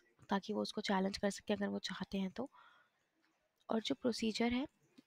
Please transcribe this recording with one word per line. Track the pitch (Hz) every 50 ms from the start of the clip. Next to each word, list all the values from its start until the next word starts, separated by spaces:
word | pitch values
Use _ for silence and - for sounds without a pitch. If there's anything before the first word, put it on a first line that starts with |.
| _ _ _ _ - -
ताकि | 202 196 - - 208
वो | 208
उसको | 208 - - 220 -
चैलेंज | - 196 190 190 196 202
कर | - 208 202
सकें | - - - - 208
अगर | 202 202
वो | 202 202 202
चाहते | - - 185 - 190 - -
हैं | 196 190 185
तो। | - - 262 - _ - - - - - _ _ _ _ _ _ _ _ _ _ _ _ _ _ _ _ _ -
और | 220 226
जो | - - 277
प्रोसीजर | - - 247 220 - 226 220 202 - 233 240 240
है | 254 294 - _ _ _ _ _ - _